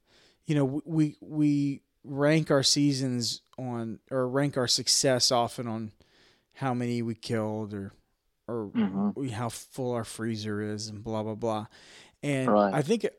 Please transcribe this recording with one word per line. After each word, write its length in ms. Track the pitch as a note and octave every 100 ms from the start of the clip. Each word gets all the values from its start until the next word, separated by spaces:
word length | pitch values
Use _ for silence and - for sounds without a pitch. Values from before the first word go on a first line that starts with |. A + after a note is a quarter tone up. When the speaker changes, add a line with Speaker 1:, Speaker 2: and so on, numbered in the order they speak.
| _ _ _ _ -
Speaker 1:
you 80 |
know, 100 | D3 C3+
w-, 160 | D3 -
we, 300 | D#3+ D3+ -
we 600 | - D3+ D3 C#3+ C#3+ C3+ - _
rank 480 | - C#3 D3 D#3+ D3+
our 120 | C#3+
seasons 800 | C3 D3 D3 C3 C3 B2 A#2 - _ -
on, 400 | C3 A#2 A2+ G#2+ _
or 180 | C3 B2+
rank 280 | C3+ C#3+ C3+
our 100 | A#2+
success 640 | - B2 - C#3+ B2 -
often 360 | B2 A#2 - A#2+
on 260 | A2+ A2 - _ _ _ _ _
how 200 | - C3+
many 280 | B2 A#2+ A#2+
we 120 | A#2
killed 580 | A2 - A#2 G#2+ G#2+ G#2
or, 180 | G2+ G2 - _ _ _ _ -
or 220 | - G2+
Speaker 2:
Mm-hmm. 360 | A#3 G3+ F#3+ G#3 G3
Speaker 1:
we, 140 | C3+
how 180 | G#2+ A#2+
full 440 | - - - B2
our 120 | A#2+
freezer 560 | A2 - A2+ A2 G#2+ G#2
is 280 | G#2+ G#2 A2
and 140 | G#2
blah, 180 | A2+ A2
blah, 120 | G#2+
blah. 320 | A2 A#2 G#2+ G#2+ - - - - _
And 260 | C#3+ C3+ C3
Speaker 2:
Right. 240 | G#2 G2+
Speaker 1:
I 80 | C#3+
think, 240 | C#3+ A3 G3+